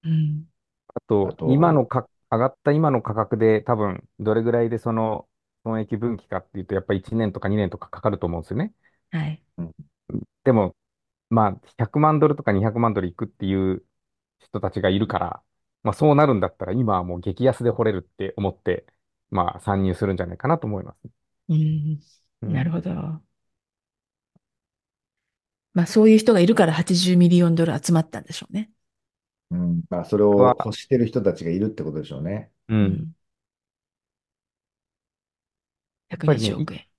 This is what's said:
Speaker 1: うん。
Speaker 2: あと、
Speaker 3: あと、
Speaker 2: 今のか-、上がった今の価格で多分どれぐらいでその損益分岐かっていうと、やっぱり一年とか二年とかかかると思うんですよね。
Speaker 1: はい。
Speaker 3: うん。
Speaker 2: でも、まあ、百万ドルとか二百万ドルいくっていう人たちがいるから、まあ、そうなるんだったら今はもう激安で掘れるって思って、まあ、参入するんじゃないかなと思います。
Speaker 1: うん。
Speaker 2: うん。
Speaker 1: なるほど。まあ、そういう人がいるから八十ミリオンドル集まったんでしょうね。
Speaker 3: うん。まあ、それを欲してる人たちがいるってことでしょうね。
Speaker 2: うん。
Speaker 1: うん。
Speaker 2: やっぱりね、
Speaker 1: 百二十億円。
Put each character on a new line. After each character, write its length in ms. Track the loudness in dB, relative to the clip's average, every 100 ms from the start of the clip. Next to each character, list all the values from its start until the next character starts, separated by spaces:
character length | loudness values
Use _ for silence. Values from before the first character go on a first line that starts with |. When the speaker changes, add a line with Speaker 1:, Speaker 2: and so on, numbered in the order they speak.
Speaker 1:
う 40 | -2
ん。 380 | 0 0 -4 -10 _ _ _ _
Speaker 2:
あ 140 | -14 _
と、 220 | 0 0
Speaker 3:
あ 40 |
と、 180 | -2 0
Speaker 2:
今 220 | 4 4
の 120 | 2 0
か-、 220 | -4 -6 _ _
上 60 | -2
が 80 | -2
っ 120 | -2
た 80 | 0
今 200 | 2 2
の 100 | 0
価 120 | -2
格 240 | -4 -2 2
で 240 | 2 2
多 140 | 0 -2
分 320 | -2 -6 _ _
ど 140 | -2
れ 80 | 0
ぐ 120 | 0
ら 100 | 0
い 60 | 0
で 80 | -2
そ 160 | -4
の 340 | -2 -2 -4 -10 _ _ _ -8
損 160 | -6
益 160 | -4 -4
分 180 | -4 -6
岐 140 | _
か 80 | -10
っ 100 | -8
て 120 | -14
い 20 |
う 40 | -6
と、 100 | -6
や 40 |
っ 60 | -2
ぱ 80 |
り 60 | -4
一 140 | -2 -2
年 180 | -2
と 80 | -4
か 80 | -4
二 80 | -2
年 120 | -2
と 80 | -6
か 120 | -16
か 120 | -4
か 80 | -4
る 100 | -2
と 60 | -4
思 120 | -6
う 20 |
ん 20 |
で 40 | -6
す 40 |
よ 60 | -6
ね。 160 | -6 _ _ _ _
Speaker 1:
は 160 | -6 -6
い。 160 | -8 _ -14
Speaker 3:
う 60 |
ん。 120 | -14 -14 -20 _ _ -10 -10 _ 2
Speaker 2:
で 80 |
も、 240 | 4 2 -4 _ _ _ _ _
ま 180 | 2 2
あ、 140 | -2 _ _
百 220 | -4 2
万 200 | 2 4
ド 80 | 2
ル 80 | 2
と 60 |
か 100 | 0
二 100 | 0
百 160 | 0 0
万 140 | 0
ド 80 | 0
ル 60 | -4
い 60 |
く 120 | -6 -12
っ 20 |
て 180 | _ -2
い 260 | 0 0
う 120 | -4 _ _ _ _ _ _
人 220 | _ -8
た 100 | -6
ち 100 | -2
が 80 | 0
い 80 | 0
る 100 | 0
か 120 | -2
ら、 240 | -4 -8 _ _ _ _
ま 80 | -4
あ、 20 |
そ 180 | 2 4
う 40 | 4
な 100 | 4
る 100 | 2
ん 40 |
だ 80 | -2
っ 80 | _
た 100 | -6
ら 80 |
今 200 | -2 0 -2
は 80 |
も 140 | -2 -8
う 20 |
激 240 | -8 0
安 220 | 0 0 -2
で 40 |
掘 120 | 0 -2
れ 60 |
る 160 | -2 -8
っ 60 | _
て 160 | -8 -4
思 120 | -6
っ 60 | -4
て、 280 | -4 -6 _ _ _ _ _
ま 280 | -4 -4 -6
あ、 20 |
参 240 | -4 0
入 100 | 0
す 120 | -2 -2
る 60 |
ん 40 | -4
じ 60 |
ゃ 20 | -6
な 100 | -6
い 20 |
か 100 | -4
な 100 | -2
と 100 | -4
思 120 | -8
い 20 | -10
ま 80 |
す。 160 | -20 -20 _ _ _ -4
Speaker 1:
う 60 | 0
ん。 440 | 0 -2 -4 -6 _ _ _ _
Speaker 2:
う 60 | -6
ん。 60 |
Speaker 1:
な 100 | -4
る 80 | -2
ほ 100 | -4
ど。 100 | -6 -8 -8 -10 _ _ _ _ _ _ _ _ _ _ _ _ _ _ _ _ _ _ _ _ _ _ _ _ _
ま 100 | -2
あ、 20 | 2
そ 160 | 6
う 60 | 8
い 60 | 8
う 20 |
人 160 | 6
が 60 | 4
い 80 | 6
る 80 | 6
か 100 | 4
ら 80 |
八 220 | 2 0 0
十 220 | 4 6
ミ 100 | 6
リ 160 | 6
オ 60 | 4
ン 60 | 2
ド 100 | 0
ル 80 | -2
集 140 | 0
ま 100 | 0
っ 80 | 0
た 120 | -8
ん 20 |
で 100 | -12
し 80 | -16
ょ 40 | -10
う 40 |
ね。 180 | -8 -10 _ _ _ _ _ _ _ _
Speaker 3:
う 60 | -4
ん。 260 | -2 -4 -4
ま 120 | -8
あ、 40 | -2
そ 120 | 2
れ 60 |
を 320 | 4 6 4 4
欲 100 | -4
し 140 | -8 -2
て 100 | 0
る 80 | 0
人 160 | 0
た 120 | -2
ち 100 | -2
が 80 | -4
い 80 | -2
る 60 | -2
っ 40 |
て 140 | -4
こ 80 | -8
と 80 | -8
で 60 | -10
し 60 |
ょ 80 | -10
う 20 |
ね。 280 | -8 -8 -10 _ _
Speaker 2:
う 60 | 0
ん。 20 |
Speaker 1:
う 100 | 0
ん。 280 | 0 -6 -14 _ _ _ _ _ _ _ _ _ _ _ _ _ _ _ _ _ _ _ _ _ _ _ _ _ _ _ _ _
Speaker 2:
や 80 | -4
っ 20 |
ぱ 140 | 0
り 80 | 0
ね、 80 | 0
Speaker 1:
百 80 | -4
二 0 |
十 60 |
億 100 | -6
円。 120 | -10 -20